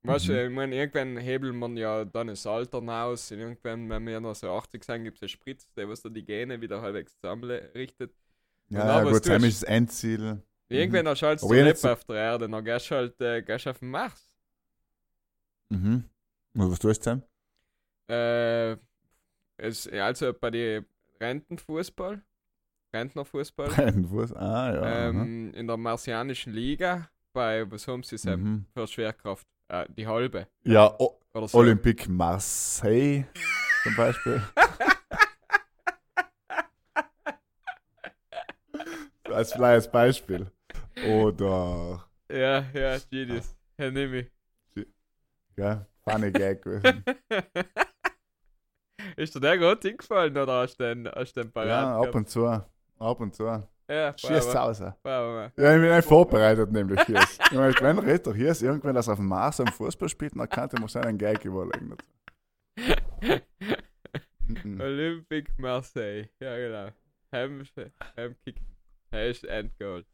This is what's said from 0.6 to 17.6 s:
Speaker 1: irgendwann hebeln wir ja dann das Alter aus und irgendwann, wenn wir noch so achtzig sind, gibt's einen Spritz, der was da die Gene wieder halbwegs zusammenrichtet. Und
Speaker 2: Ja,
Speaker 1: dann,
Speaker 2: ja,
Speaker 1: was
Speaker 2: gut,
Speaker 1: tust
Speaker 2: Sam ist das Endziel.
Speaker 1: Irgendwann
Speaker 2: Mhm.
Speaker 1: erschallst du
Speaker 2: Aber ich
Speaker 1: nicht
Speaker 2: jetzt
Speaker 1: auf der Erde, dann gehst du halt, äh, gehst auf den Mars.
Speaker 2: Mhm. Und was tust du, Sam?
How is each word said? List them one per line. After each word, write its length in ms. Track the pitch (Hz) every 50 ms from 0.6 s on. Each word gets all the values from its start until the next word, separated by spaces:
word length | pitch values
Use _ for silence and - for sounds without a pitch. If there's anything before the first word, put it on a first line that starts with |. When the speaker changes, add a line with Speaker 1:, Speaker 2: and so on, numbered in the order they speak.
| 135 135 127
Speaker 1:
irgendwann 440 | 131 143 143 - 147 135 131 123
hebeln 400 | 120 123 127 131 131 135 131 120 120
wir 220 | 120 120 120 117
ja 240 | 110 110 110 110 110
dann 220 | 98 - 113 117
das 180 | 113 104 95 -
Alter 320 | 107 107 113 127 123 - 123 117 117 117 113 117
aus 280 | 123 123 113 - -
und 80 | 110 104
irgendwann, 500 | 113 117 117 - _ 120 113 117 117 110
wenn 160 | 110 110 113
wir 120 | 117 113 110
noch 160 | 113 113 107
so 140 | - - 92
achtzig 320 | 90 107 - _ - 107 -
sind, 200 | - 120 117 113
gibt's 180 | 110 - _
einen 80 | - 98
Spritz, 420 | - _ _ 131 135 _ - _ _
der 140 | 117 101 101
was 120 | 110 110
da 80 | - 110
die 140 | 113 110 92
Gene 340 | - 107 107 123 127 127 117
wieder 200 | 117 107 104 101
halbwegs 340 | 117 101 101 98 76 - _ _
zusammenrichtet. 920 | - 90 98 117 123 120 123 - - - 82 117 131 131 _ _ 127 - _ _ _ _ _ _ _ _ _ _ _ _
Und 80 | 107
Speaker 2:
Ja, 80 | 104 107
Speaker 1:
dann, 20 |
Speaker 2:
ja, 80 | 110 110 113 107
Speaker 1:
was 80 | - 113
Speaker 2:
gut, 100 | 110 -
Speaker 1:
tust 20 |
Speaker 2:
Sam 180 | 117 98 107 120
ist 180 | 117 104 - -
das 60 | -
Endziel. 720 | 104 117 120 117 - - - 113 113 110 110 110 107 98 - _ _ _ _ _
Speaker 1:
Irgendwann 320 | 120 135 165 185 - 180
Speaker 2:
Mhm. 60 | 160
Speaker 1:
erschallst 360 | 156 143 - - 151 156 156 -
du 40 |
Speaker 2:
Aber 80 | 101 117
ich 60 | 127 143
Speaker 1:
nicht 60 | 151
Speaker 2:
jetzt 160 | 160 - -
Speaker 1:
auf 180 | 131 117 - -
der 100 | - 113
Erde, 340 | 107 110 113 120 120 117 104
dann 160 | 110 110 110
gehst 240 | 113 117 123 - -
du 40 | 156
halt, 260 | 135 123 120 - _
äh, 200 | 127 120 117 117
gehst 260 | 110 - 107 123 -
auf 120 | 143 127 -
den 120 | 127 127
Mars. 440 | 131 165 247 233 - - _ _ _ _ _ _ _ _ _ _ _ _ _ _ _ _ _ _ _ _ _ _ _ _ _ _ _ _ _ _
Speaker 2:
Mhm. 340 | 107 92 92 104 117 127 117 - _ _ _ _ _ _ _ _ _
Und 160 | 107 98 90
was 80 | 90 87
tust 220 | - 110 110 -
du, 20 | -
Sam? 200 | 117 120 131 - _ _ _ _ _ _ _